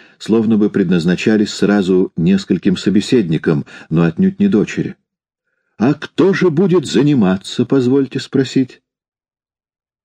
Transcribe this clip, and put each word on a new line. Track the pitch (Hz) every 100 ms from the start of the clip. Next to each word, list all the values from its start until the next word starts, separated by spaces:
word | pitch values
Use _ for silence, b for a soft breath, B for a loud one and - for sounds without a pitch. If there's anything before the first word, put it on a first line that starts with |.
| B B
словно | - 113 110 107
бы | 104
предназначались | 98 90 92 82 87 - 107 104
сразу | - 98 104 90 92 95 -
нескольким | 82 95 - 95 101 92
собеседникам, | - 98 - 131 90 78 - 76 B B B
но | 80
отнюдь | 82 82 95 95
не | 101
дочери. | 104 - - - - _ _ _ _ _ _ _ -
«А | 117
кто | 147 - - 175
же | 175 180
будет | 147 196 180 135
заниматься, | 92 147 143 95 95 - - 123
позвольте | 135 123 139 131 139
спросить?» | - 139 131 135 131 - _ _ _ _ _ _ _ _ _ _ _ _